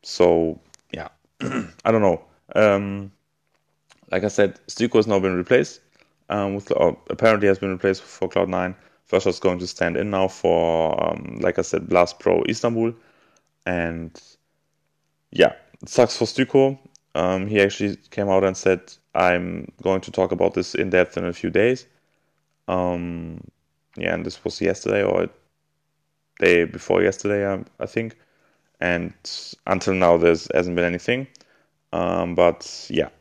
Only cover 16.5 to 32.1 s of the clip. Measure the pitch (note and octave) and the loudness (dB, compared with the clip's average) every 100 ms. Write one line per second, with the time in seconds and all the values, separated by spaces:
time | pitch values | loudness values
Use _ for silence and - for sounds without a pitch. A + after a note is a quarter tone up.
16.5 | C#3 C3+ C3+ _ _ _ - F2+ F#2+ G2 | 4 4 0 _ _ _ -2 0 0 0
17.5 | G#2 G2 - G2+ F#2 _ - G2+ F#2+ F#2+ | 4 4 2 -4 -4 _ -6 2 2 2
18.5 | F#2 - F#2 - - _ - F2+ F2 F2 | 0 0 0 -2 -20 _ 0 2 2 -2
19.5 | F2 - _ - F#2+ - - F#2 F2+ F2+ | -8 -12 _ -2 -2 -4 -2 -2 2 0
20.5 | F2+ F2+ - F#2+ F2+ F2+ - F2+ E2+ F2+ | 0 -4 -4 0 2 2 0 -6 -6 -2
21.5 | F2+ A2+ B2+ - _ _ _ _ _ _ | 2 2 0 -8 _ _ _ _ _ _
22.5 | _ - F#2 F2+ F2 F2 E2+ E2 E2 - | _ -6 -2 -2 -4 -6 -10 -12 -14 -18
23.5 | _ _ _ _ - F2 E2+ F2 - - | _ _ _ _ -6 -4 -4 -6 -8 -10
24.5 | - F2+ F#2 - G2+ G2 F#2 F2 _ _ | -2 -2 -2 -2 -2 0 0 -2 _ _
25.5 | _ _ _ _ _ _ _ _ _ F2+ | _ _ _ _ _ _ _ _ _ 2
26.5 | F2 E2 E2+ - F#2 F#2 F#2+ G2+ G2+ G2 | 4 2 -4 0 2 2 0 -4 -2 -2
27.5 | F#2+ - _ - - A2+ - _ _ _ | -6 -10 _ -8 -6 -8 -12 _ _ _
28.5 | _ _ _ F2+ F2 E2+ - - - - | _ _ _ -4 -2 -4 -12 -16 -14 -16
29.5 | - - F#2+ - F#2 F2+ E2+ E2+ D#2+ - | -14 -4 -2 0 2 4 6 4 2 0
30.5 | D2+ F2+ F2 F2 F2+ - B2 C3+ _ _ | -2 0 0 -2 -2 -4 -4 -6 _ _
31.5 | _ _ _ _ E2+ F2 | _ _ _ _ -4 -2